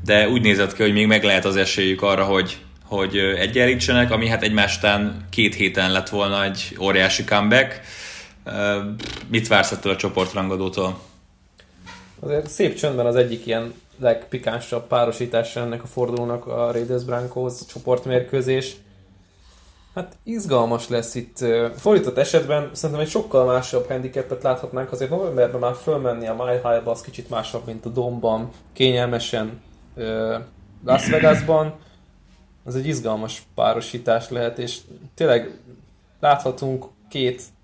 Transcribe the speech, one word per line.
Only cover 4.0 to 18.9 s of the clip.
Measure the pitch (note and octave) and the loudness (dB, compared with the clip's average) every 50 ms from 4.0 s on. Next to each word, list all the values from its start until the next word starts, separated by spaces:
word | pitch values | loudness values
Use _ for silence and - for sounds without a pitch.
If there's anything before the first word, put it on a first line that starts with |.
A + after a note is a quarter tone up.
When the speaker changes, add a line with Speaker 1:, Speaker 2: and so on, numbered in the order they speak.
| B2 A#2+ | 4 4
Speaker 1:
ami | A2+ A2 A2+ A2+ | 2 0 0 0
hát | A2+ A2 | 0 0
egymás | G#2+ A2 G#2+ G#2+ G2+ G2+ - | 0 0 2 2 2 2 0
után | - - G#2 G2+ G#2 G#2 G#2 - - - - | 0 2 2 2 2 0 -2 -4 -8 -12 -6
két | - - A2 G2 - | 0 2 2 2 2
héten | - G2+ F#2+ F2+ G2 F#2 F#2 | 0 -2 0 2 0 0 2
lett | F#2+ F#2+ F#2 - | 0 0 -2 -2
volna | - G2+ G2+ G2 G2 G2+ G2 | -2 -2 -2 0 0 -2 -2
egy | G2 F#2+ F#2+ - - F#2+ - | -2 -4 -6 -8 -10 -8 -4
óriási | F#2 G2 G2 F#2 F#2 F#2+ - - - | -2 2 2 4 4 2 2 -2 0
comeback. | - G#2 G#2 G#2 G#2+ A#2+ C3 C3+ - - - - - - - - - - - - - - - - | 0 2 2 4 4 4 4 4 2 -4 -14 -16 -18 -18 -16 -16 -16 -16 -16 -18 -20 -20 -16 -14
Ö, | - G#2 G2+ G2+ G#2 G2+ G2+ G2+ G#2 G#2+ A2 - - - - - - | -10 -6 -2 0 0 0 -2 -4 -6 -8 -10 -10 -10 -12 -12 -8 -2
mit | A#2 A2+ A2 - | -2 -2 2 4
vársz | G#2+ G2 F#2+ - | 4 4 4 2
ettől | G#2 F#2 - G2 | -2 -2 0 -2
a | F#2+ | 0
csoportrangadótól? | - - G2 F2+ F#2 F#2 F2+ - G2+ F#2+ F#2+ F#2+ F#2 F#2+ F#2 F#2 G2+ F#2 F#2 F#2+ - - - _ _ _ _ _ _ _ _ _ - - _ _ _ - - - - - - - - | 0 -2 -2 0 0 -2 -2 -2 -4 -2 -2 -2 -2 -4 -4 -2 -2 -2 -2 -4 -8 -14 -20 _ _ _ _ _ _ _ _ _ -20 -20 _ _ _ -20 -20 -20 -20 -20 -20 -20 -14
Speaker 2:
Azért | - C#3+ D3 D3+ D3+ D3+ | -6 -2 -2 -2 -2 -2
szép | - - F#3 - - | 0 0 0 0 0
csöndben | - - D3 C3 B2 A#2+ | -2 -2 -2 0 2 2
az | A#2+ A#2+ | 4 4
egyik | B2+ B2 A#2+ A2+ A2+ - | 4 4 2 0 -6 -4
ilyen | A#2 A2+ A2+ A#2 A#2 - - _ _ _ - | -4 -2 -2 -4 -6 -12 -18 _ _ _ 0
legpikánsabb | B2+ A#2+ A2+ A#2 - - - B2 - A2+ A2+ A#2 - - A#2+ A#2 A#2 | 2 2 2 2 -2 -8 -10 -4 -4 -4 -4 -4 -6 -6 -6 -6 -2
párosítása | - B2+ A#2+ A#2+ A#2 A2 - B2 A#2+ - A2+ A2+ - - A#2+ | 0 2 2 2 2 0 -4 -6 0 0 0 0 0 -4 -6
ennek | A#2+ A#2+ A#2 A#2 | -6 -6 -6 -8
a | - | -10
fordulónak | - - B2+ B2 A#2+ A#2+ A#2+ A#2+ A#2 A#2+ A#2+ - | -8 -2 -2 -2 0 0 -4 -2 -4 -4 -6 -6
a | A#2+ A#2+ A#2 A#2+ A#2 | -6 -2 -2 -2 0
Raiders | A#2+ A#2 A#2+ A#2+ B2+ B2 B2 | 0 -2 -2 -2 -2 -4 -2
Broncos | B2+ B2 A#2+ B2 B2 - B2+ B2+ B2 A#2+ - - - | -4 -4 -4 -4 -6 -6 -4 -4 -4 -6 -8 -12 -14
csoportmérkőzés. | - - - C3 B2+ B2 - C3 B2+ B2 B2 - - C3+ B2 B2+ C3 C3 C3 - - - - - | -16 -10 0 0 0 0 0 0 0 0 0 0 -2 -2 0 0 0 0 -2 -6 -12 -16 -20 -20